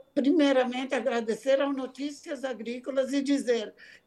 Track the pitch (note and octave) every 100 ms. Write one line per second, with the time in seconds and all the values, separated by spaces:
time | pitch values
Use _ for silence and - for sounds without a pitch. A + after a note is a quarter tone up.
0 | - - B3+ E4+ C#4+ C4 A#3+ B3 C4 C4
1 | A#3 A#3 A3+ G#3+ C4+ C#4 C#4+ C4+ B3+ -
2 | C#4+ C#4+ E4+ C#4 C4+ A3 A3 B3 B3+ C4+
3 | B3+ C#4 C4+ C#4 A3 A#3 G#3 - - -